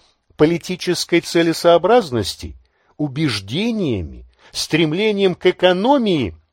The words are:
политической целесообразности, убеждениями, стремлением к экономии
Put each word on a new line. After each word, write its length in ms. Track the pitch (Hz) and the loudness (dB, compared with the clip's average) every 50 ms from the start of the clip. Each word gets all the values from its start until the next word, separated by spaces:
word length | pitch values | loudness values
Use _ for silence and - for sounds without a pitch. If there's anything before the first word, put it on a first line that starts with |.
| _ _ _ _ _ _ _ | _ _ _ _ _ _ _
политической 840 | - 151 156 170 165 - - 185 170 - 180 175 - - - 175 170 | 2 2 2 2 0 -4 -8 -10 -6 -4 -4 -4 -4 -2 0 0 0
целесообразности, 1300 | 165 - - 170 165 170 160 - - 170 170 170 160 185 233 254 202 147 120 117 98 - - - - - - - _ _ _ _ _ _ _ | 0 0 0 0 2 2 0 2 4 4 4 4 4 4 2 2 2 0 -2 -4 -4 -4 -8 -10 -12 -16 -16 -18 _ _ _ _ _ _ _
убеждениями, 1300 | - 151 147 123 143 160 143 110 104 98 98 120 170 214 240 226 220 190 143 113 95 85 71 65 - - - _ _ _ - | -6 -6 -6 -4 -2 -2 -2 -2 -4 -8 -6 -6 -4 -4 -2 -2 -2 -2 -2 -2 -4 -4 -8 -12 -16 -20 -20 _ _ _ -14
стремлением 840 | - - - - - 156 170 151 151 185 214 220 208 196 196 185 170 | -10 -10 -6 -2 0 0 0 0 0 0 0 0 0 2 0 0 0
к 100 | - - | 0 0
экономии 920 | 185 175 - - 180 180 180 202 254 294 285 233 208 175 151 120 85 - - _ _ | 0 0 2 2 2 2 2 2 2 2 2 2 0 0 0 -2 -4 -6 -10 _ _